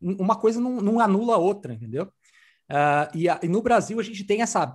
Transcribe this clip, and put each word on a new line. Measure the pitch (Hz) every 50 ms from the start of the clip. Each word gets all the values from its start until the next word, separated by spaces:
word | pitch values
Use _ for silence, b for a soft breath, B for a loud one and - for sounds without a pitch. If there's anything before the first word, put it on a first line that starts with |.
um, | 170 175 190
uma | 196 185 202 220
coisa | 226 - 220 226 240
não, | 240 254 254 240
não | 202 202 226 233
anula | 233 202 190 202 233 233 226
a |
outra, | 190 165 190 202 202 - 131 117
entendeu? | 110 117 110 113 147 185 196 _ _ b b b b b b b b b -
Ah, | 143 143 147 147 143 147 151 147 -
e | 160 170 175
a, | 160 - -
e |
no | 165 175 220
Brasil, | 226 240 240 208 170 - 214 226
a | 208
gente | 214 226 196 196
tem | 196 208 214
essa, | 233 226 - 190 156 127